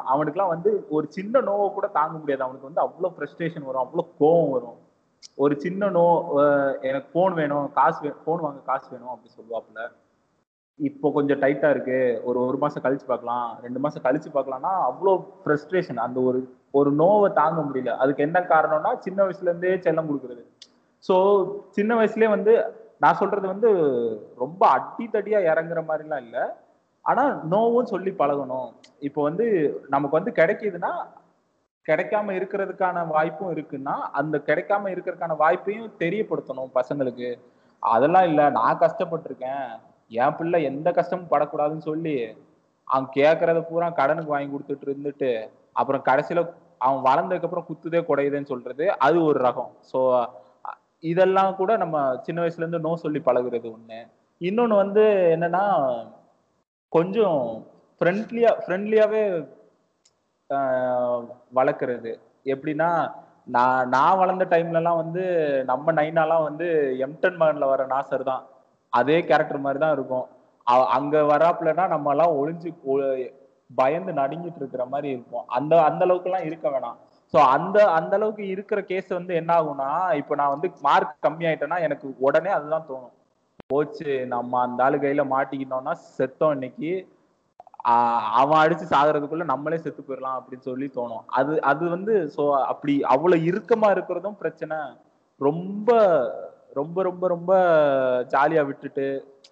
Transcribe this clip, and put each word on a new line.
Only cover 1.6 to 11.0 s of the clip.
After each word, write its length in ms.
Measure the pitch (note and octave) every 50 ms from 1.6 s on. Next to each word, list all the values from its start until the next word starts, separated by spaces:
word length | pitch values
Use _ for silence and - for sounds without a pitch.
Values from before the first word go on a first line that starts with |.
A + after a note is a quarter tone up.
| G3+ F#3+
கூட 160 | G3 G3 G3 G3+
தாங்க 300 | - D3+ D3+ D#3+ E3 D#3+
முடியாது. 260 | D3+ D3 C#3 C3+ C3
அவனுக்கு 260 | B2+ C3 C#3 C#3 C3+ D#3+
வந்து 100 | F#3+ D#3
அவ்வளோ 280 | B2+ - D#3 F3 -
ஃப்ரஸ்ட்ரேஷன் 520 | E3+ - D3 C#3+ - - E3+ D#3+ E3 E3 C#3
வரும், 180 | C3+ C3 C3
அவ்வளோ 420 | B2+ B2+ D3+ E3+ E3+ - - _ C#3+
கோவம் 260 | D3+ E3 E3+ D#3+ C#3+
வரும். 280 | C3+ B2 A#2+ A#2+ A#2 - _ _ _ _ _ _ _ _ - - _
ஒரு 240 | - C#3 D3 D3 C#3+
சின்ன 300 | F#3 - F#3 G3 G3+ G3+
நோ, 420 | F3+ F3 E3+ E3+ E3+ D#3+ - D3 D3
அஹ், 460 | C#3+ C#3+ D3 C#3+ C#3+ C#3 C#3 C3 -
எனக்கு 380 | - C3 C3+ C#3 C3 - - E3
ஃபோன் 140 | F#3 F#3+ F3+
வேணும், 380 | E3 D3+ C#3+ C#3+ D3 C#3+ C3+
காசு 360 | - C#3 C3+ D#3+ E3 - D3+ D3
வே-, 120 | C#3 - -
ஃபோன் 140 | D#3+ D#3+ F3
வாங்க 220 | E3 D3 C#3 C3+ -
காசு 220 | - B2+ C3+ - -
வேணும் 180 | C3 A#2+ A#2+ B2
அப்படி 200 | B2 A2 A2 A#2 _
சொல்லுவாப்புல. 560 | - G#2+ A2+ A#2 A2+ G#2+ _ A2 A2 A2+ B2 - _ _ _ _ _ _ _ _ _ _ _ _ _ _ _ _
இப்போ 360 | - D3+ C3+ - -